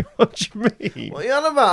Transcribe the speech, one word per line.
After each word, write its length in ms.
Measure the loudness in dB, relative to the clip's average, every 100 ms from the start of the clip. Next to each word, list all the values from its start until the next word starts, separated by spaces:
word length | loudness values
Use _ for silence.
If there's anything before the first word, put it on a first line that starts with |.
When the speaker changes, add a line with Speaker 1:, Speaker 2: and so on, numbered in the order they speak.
| -8 0
Speaker 1:
What 180 | 0 0
do 100 | -8 -2
you 60 | -4 -2 -10 -8
mean? 160 | -12
Speaker 2:
What 100 | -8
are 40 | -2
you 60 |
on 120 | 0 2
about? 220 | 4 4